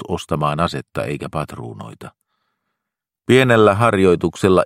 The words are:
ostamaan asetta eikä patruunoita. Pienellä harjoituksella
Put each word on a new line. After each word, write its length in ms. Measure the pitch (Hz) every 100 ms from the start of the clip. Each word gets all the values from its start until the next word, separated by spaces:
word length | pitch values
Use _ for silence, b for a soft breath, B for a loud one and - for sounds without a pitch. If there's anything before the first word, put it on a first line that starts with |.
| -
ostamaan 520 | 87 - 80 73 76
asetta 440 | 85 71 - -
eikä 240 | - 73 67
patruunoita. 800 | 78 73 - 58 57 - - - - _ _ _ _ _ _ _ _ _ _ -
Pienellä 480 | 127 127 113 104
harjoituksella 880 | 101 117 101 95 85 87 - 98 90